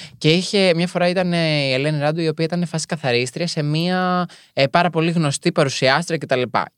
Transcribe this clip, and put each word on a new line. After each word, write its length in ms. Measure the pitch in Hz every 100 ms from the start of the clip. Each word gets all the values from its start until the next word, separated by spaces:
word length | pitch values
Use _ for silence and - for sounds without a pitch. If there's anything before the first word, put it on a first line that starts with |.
| - -
Και 120 | 151
είχε, 420 | 175 180 202 190
μια 120 | 165 175
φορά 220 | 175 175
ήταν, 240 | 185 180
ε, 340 | 170 160 151 135
η 40 |
Ελένη 260 | 127 147 151
Ράντου, 220 | 147 165
η 80 | 160
οποία 160 | 151
ήταν 220 | 160 175 170
φάση 200 | 175 -
καθαρίστρια 600 | 165 135 120 127 - 170
σε 160 | -
μια, 640 | 147 156 175 185 185 180 175 - _
ε, 140 | - 135
πάρα 240 | 170 175
πολύ 200 | 165 170
γνωστή 420 | 170 147 - -
παρουσιάστρια 680 | - 139 - 131 143 170 165
κτλ. 240 | 139 127 120 104 80